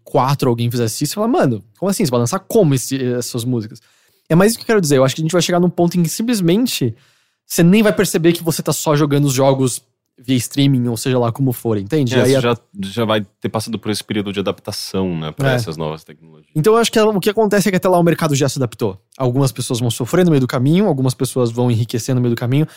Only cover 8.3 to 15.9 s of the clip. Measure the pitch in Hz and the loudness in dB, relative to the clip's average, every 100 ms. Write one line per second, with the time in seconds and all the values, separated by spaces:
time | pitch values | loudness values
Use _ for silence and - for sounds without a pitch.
8.3 | 170 165 151 160 - 160 147 151 143 143 | 2 -2 -4 -2 -2 0 2 2 2 2
9.3 | 127 139 135 131 - _ _ _ _ 123 | 2 2 2 0 -4 _ _ _ _ -2
10.3 | 127 - 143 139 127 120 113 139 127 117 | -2 -2 0 2 2 0 -2 -2 0 0
11.3 | 113 131 120 117 107 98 156 123 127 127 | 0 -2 -2 -2 -2 -2 -2 2 2 2
12.3 | 135 120 113 _ 101 95 117 110 110 98 | 2 2 -2 _ -12 -8 -4 0 -2 -4
13.3 | _ 98 110 117 107 107 104 - 107 101 | _ -6 -6 -6 -6 -6 -6 -4 -4 -4
14.3 | 98 98 95 - - - 98 92 82 78 | -4 -4 -6 -8 -10 -6 -4 -2 -4 -6
15.3 | - 135 123 107 78 78 | -4 -2 -2 -4 -6 -8